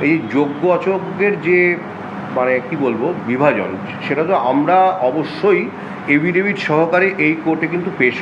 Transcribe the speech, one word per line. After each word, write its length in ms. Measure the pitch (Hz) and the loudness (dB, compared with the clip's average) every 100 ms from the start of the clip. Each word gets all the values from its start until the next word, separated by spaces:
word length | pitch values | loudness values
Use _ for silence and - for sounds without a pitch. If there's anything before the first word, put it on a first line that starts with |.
এই 180 | 143 160 110 | 0 0 0
যোগ্য 340 | 131 147 143 180 | 0 0 0 0
অযোগ্যের 720 | 170 175 190 170 - 202 175 | 2 0 -2 -4 -2 0 0
যে, 340 | 156 180 175 175 - - - - - 127 | 2 2 2 0 -6 -12 -12 -10 -6 -2
মানে 240 | 127 127 123 | 0 0 -2
কি 60 | 156 | -2
বলবো, 380 | 131 113 143 175 110 | -2 0 -2 -4 -4
বিভাজন, 500 | 127 147 104 90 95 - - - | 2 2 2 -2 -6 -8 -8 -4
সেটা 160 | 143 | -2
তো 120 | 165 175 | 0 0
আমরা 640 | 123 139 156 185 190 185 | 2 2 4 4 4 2
অবশ্যই 680 | 127 151 147 - 202 180 226 - - - - | 0 0 -4 -2 2 2 0 -8 -12 -10 0
এফিডেভিট 500 | 143 165 180 202 196 | 2 2 0 0 -2
সহকারে 560 | - 151 165 180 190 190 | 0 2 4 4 2 2
এই 180 | 151 160 160 | 0 0 0
কোর্টে 220 | 160 160 | -2 -2
কিন্তু 240 | 175 175 143 | -2 -4 0
পেশ 160 | 127 - | 0 0